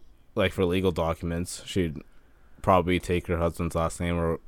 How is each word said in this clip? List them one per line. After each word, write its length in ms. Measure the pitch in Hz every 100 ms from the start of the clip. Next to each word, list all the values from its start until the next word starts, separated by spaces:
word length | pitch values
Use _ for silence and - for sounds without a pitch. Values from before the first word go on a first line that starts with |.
| - - -
like, 180 | - 95
for 120 | -
legal 260 | 90 92 92
documents, 680 | 82 80 82 87 85 87 - -
she'd 320 | 98 85 73 - - - - - -
probably 360 | - 92 85 90
take 280 | - 87 -
her 100 | 85
husband's 360 | 85 - 85
last 260 | 85 82 -
name 160 | 87 87
or 220 | 82 80